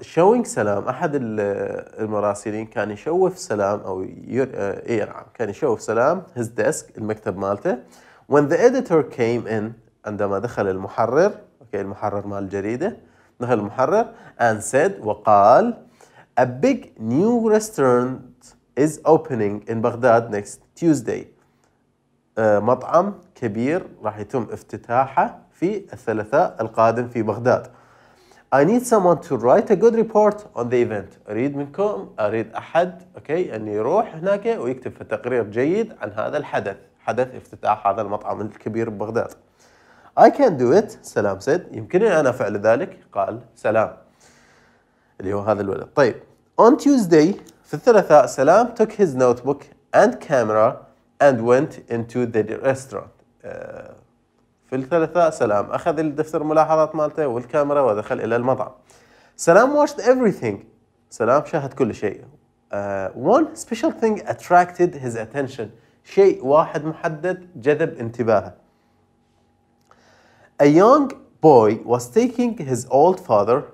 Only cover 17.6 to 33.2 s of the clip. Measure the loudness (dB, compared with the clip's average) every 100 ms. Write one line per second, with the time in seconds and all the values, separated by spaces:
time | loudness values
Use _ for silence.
17.6 | 0 0 2 2 0 -6 -14 _ -20 _
18.6 | _ -2 -2 0 2 2 2 -4 -4 -4
19.6 | -6 -2 -2 0 4 4 2 -6 -8 -16
20.6 | _ -4 0 0 -2 -8 -10 _ _ _
21.6 | _ _ _ _ _ _ _ -2 2 2
22.6 | 2 -2 0 0 0 -6 _ -8 -8 -4
23.6 | -4 -4 -6 -12 -10 -10 -8 -6 -6 -12
24.6 | -14 -16 -4 -2 0 0 -2 -4 _ -6
25.6 | -4 -4 -10 -14 -6 -6 -2 0 0 -2
26.6 | -8 2 2 2 -4 -4 -4 -2 0 0
27.6 | -2 _ _ _ _ _ _ _ -2 2
28.6 | 4 2 2 2 4 0 -2 -2 4 4
29.6 | 4 2 2 2 0 2 2 0 -12 -8
30.6 | -2 0 0 -2 -10 -18 -10 -4 -4 -4
31.6 | -10 -4 -4 -4 -12 -6 -4 -4 -6 -10
32.6 | -4 -2 -2 -6 -20 -20